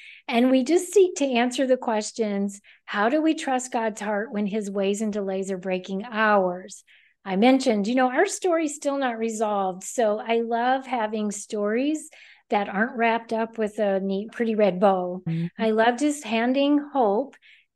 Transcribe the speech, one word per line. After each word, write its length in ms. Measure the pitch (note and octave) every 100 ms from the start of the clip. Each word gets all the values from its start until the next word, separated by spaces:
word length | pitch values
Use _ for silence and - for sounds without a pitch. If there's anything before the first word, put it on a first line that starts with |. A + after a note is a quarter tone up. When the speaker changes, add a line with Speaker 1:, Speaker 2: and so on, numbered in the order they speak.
| - - -
Speaker 1:
And 240 | A#3+ B3+
we 140 | C4
just 280 | B3+ E4+ F4+
seek 240 | G#4 F#4 -
to 80 |
answer 420 | C#4 A#3 A#3+ B3 C4
the 120 | B3+
questions, 840 | B3 G#3+ G#3+ - G#3+ G3+ G3+ G3 _ -
how 240 | - G#3 G#3+
do 140 | D4+
we 120 | D#4
trust 380 | D#4 - B3+ B3+
God's 280 | B3 A3+ G#3+
heart 300 | G#3 G#3 A#3
when 160 | G#3 G#3
his 240 | G#3+ G3+
ways 300 | G3 G3 G3+
and 100 | A3
delays 400 | G#3 G3 F#3+ F#3+
are 60 | F#3+
breaking 480 | F#3+ F#3 F#3 F#3+
ours? 800 | A3+ G#3+ A3 G#3 F#3 F3+ G3 - _ _ _ _ G3+
I 80 | F#3+
mentioned, 500 | A#3+ C4 C4 G#3+ G3+
you 80 |
know, 160 | B3+ B3+
our 140 | B3+
story's 500 | F#4+ - F#4 E4 D#4
still 220 | - C#4+ C#4
not 220 | C4 A3+
resolved. 640 | A3+ G#3+ G#3+ G#3 F#3+ F#3
So 340 | - - A3 G#3
I 220 | A#3+ A#3
love 460 | A3+ A#3 A#3+ C4+ B3+
having 440 | B3 G#3+ A3 G#3+
stories 800 | G3 - G#3+ G#3 A3+ C#4 D#4 - - - - -
that 220 | G#3 G3+
aren't 260 | G3 A#3+ C4
wrapped 380 | A#3 A3+ A3+
up 240 | A3 A3+ A3+
with 200 | G#3+ G#3
a 220 | G#3 F#3+
neat, 320 | G3 G3 G#3+
pretty 220 | - A3+
red 260 | G#3+ G#3 F3+
bow. 420 | G3+ F#3+ F3+ F3+ E3+
Speaker 2:
Mm-hmm. 200 | E3 E3+ -
Speaker 1:
I 100 | A3+
love 260 | A3 A3+ A#3+
just 260 | D4 D4
handing 540 | D#4+ A3+ A#3+ C4+ C#4+ D4
hope 580 | C#4+ C#4 A3 G3+ C#4 - _ - _